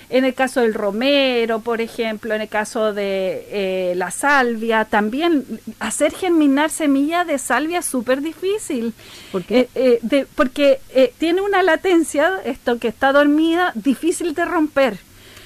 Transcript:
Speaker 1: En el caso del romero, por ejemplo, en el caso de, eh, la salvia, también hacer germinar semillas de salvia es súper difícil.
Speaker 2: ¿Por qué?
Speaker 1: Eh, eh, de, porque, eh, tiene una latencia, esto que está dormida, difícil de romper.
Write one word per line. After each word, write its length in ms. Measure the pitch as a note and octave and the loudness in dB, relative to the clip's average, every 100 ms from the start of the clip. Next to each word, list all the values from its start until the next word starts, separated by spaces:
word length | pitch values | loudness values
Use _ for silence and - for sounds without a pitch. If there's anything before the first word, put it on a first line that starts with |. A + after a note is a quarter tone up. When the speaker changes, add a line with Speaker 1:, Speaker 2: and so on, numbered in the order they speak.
| - | -4
Speaker 1:
En 160 | B3+ C4 | 0 0
el 80 | |
caso 260 | B3+ C4 B3+ | 0 -2 0
del 140 | A#3 | 0
romero, 880 | G#3+ G#3 G3+ C4 C#4+ C4 B3 A3+ A3+ | 0 -4 -2 0 2 2 0 0 -2
por 200 | A#3 A3+ | -4 -4
ejemplo, 540 | A3+ - A3+ G#3 A3+ | -4 -4 -6 -6 -6
en 80 | G#3+ | -6
el 60 | G#3+ | -4
caso 440 | G#3 G#3+ A#3 G#3+ | -4 -4 -2 -2
de, 540 | G#3 G3 F#3+ F#3 C#3+ - | -2 -2 -2 -2 -4 -6
eh, 440 | G3+ F#3+ F#3 F3+ F3+ | -6 -4 -2 -2 -2
la 140 | F3 | -4
salvia, 760 | - C#4 C#4+ A#3+ A3+ A3+ A3 | -2 0 2 2 -2 -2 0
también 600 | A3 G#3+ G#3+ B3+ E4+ D4+ - - - - | 2 0 0 0 0 0 -2 -12 -12 -10
hacer 340 | G#3+ - D4+ | -8 0 -2
germinar 560 | - F#4 E4 D4 C4+ D#4 | 0 0 2 4 2 0
semillas 580 | - D4+ C4+ C#4+ E4+ E4+ | 0 0 2 0 -2 -2
de 120 | C#4 | -4
salvia 400 | - B3 D#4 F4 | -2 -2 -2 -4
es 80 | - | -4
súper 340 | B3+ A3+ C4 | -6 -2 -2
difícil. 720 | D4+ D#4 F#4 G#4 - C4 A3+ - - - - | -2 -6 -4 -4 -4 -6 -6 -8 -16 -20 -8
Speaker 2:
¿Por 100 | F#3+ | -8
qué? 160 | F3 B3 | 0 2
Speaker 1:
Eh, 80 | B3 | 2
eh, 240 | - C4 A#3+ | 2 2 2
de, 240 | A#3 C#4+ - | 2 0 0
porque, 460 | - C#4 - C#4+ C4+ - | -2 -2 4 4 4 2
eh, 200 | B3+ B3 - | 2 2 2
tiene 240 | D#4+ F4+ | -2 0
una 220 | G4+ F#4+ | 0 2
latencia, 680 | F#4 D#4+ F#4+ E4+ D4+ D4 D#4+ F#4+ | 2 2 4 2 2 2 0 0
esto 340 | - C4+ - A#3+ | -6 -6 -4 -2
que 100 | A#3 | -4
está 240 | - C4+ | 0 2
dormida, 600 | C#4+ D4 D4+ D#4+ E4 F4+ | 4 4 4 2 2 0
difícil 600 | A#3 C#4 A#3 D#4+ F4 F4 | -2 -2 0 0 -2 -2
de 100 | D4 | -2
romper. 540 | E4+ E4+ D4+ - C4 F#3+ - - - - | -2 0 0 2 0 -2 -14 -20 -20 -20